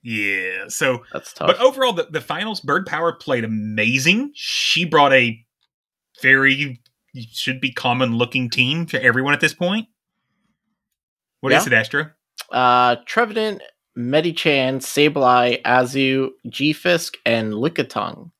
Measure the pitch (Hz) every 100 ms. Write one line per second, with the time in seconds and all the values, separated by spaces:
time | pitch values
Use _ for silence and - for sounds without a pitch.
0 | 120 110 101 95 92 92 101 - 143 123
1 | - 71 - - - - 262 269 262 175
2 | 160 151 - 156 214 202 135 160 185 156
3 | 170 165 - 127 113 110 107 107 113 131
4 | 143 208 285 - - - - 160 170 151
5 | 143 131 120 110 _ _ _ _ _ _
6 | _ _ 131 135 135 135 143 120 _ _
7 | _ 127 113 - - 131 135 127 131 123
8 | 127 117 120 131 123 - 127 156 165 127
9 | 131 120 135 143 156 - 180 214 220 _
10 | _ _ _ _ _ _ _ _ _ _
11 | _ _ _ _ 131 127 143 113 110 143
12 | 156 _ _ - - 127 127 123 123 120
13 | - - 233 214 214 202 - _ _ -
14 | 120 147 170 160 165 139 131 131 131 -
15 | 147 143 127 123 123 120 - 127 127 135
16 | 135 135 135 - 117 - 147 151 180 170
17 | - - - 117 110 107 139 165 135 113
18 | 101 - 175 _